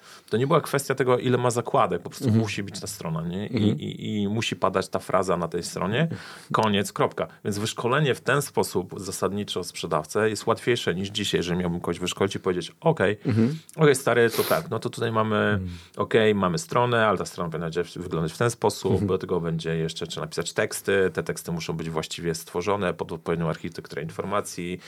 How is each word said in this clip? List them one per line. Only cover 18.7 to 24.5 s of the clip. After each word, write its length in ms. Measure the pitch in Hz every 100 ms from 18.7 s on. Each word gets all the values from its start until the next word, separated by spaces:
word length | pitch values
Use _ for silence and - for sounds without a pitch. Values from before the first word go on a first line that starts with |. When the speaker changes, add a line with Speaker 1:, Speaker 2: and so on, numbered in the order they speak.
| - 95
Speaker 2:
Mhm. 140 | 95 98
Speaker 1:
do 100 | 92
tego 220 | 92 92
będzie 360 | 85 82 80 82
jeszcze 300 | 80 - 82
trzeba 200 | - 78
napisać 260 | - 85
teksty, 580 | - 107 - - 98 92
te 100 | 82
teksty 300 | 85 80 -
muszą 200 | 85 80
być 180 | 82 82
właściwie 440 | 80 80 - 85
stworzone 600 | 80 - 90 90 101 92
pod 180 | 80 82
odpowiednią 360 | 85 - 85 82
architekturę 540 | 78 80 - - -
informacji, 760 | 80 - 95 101 101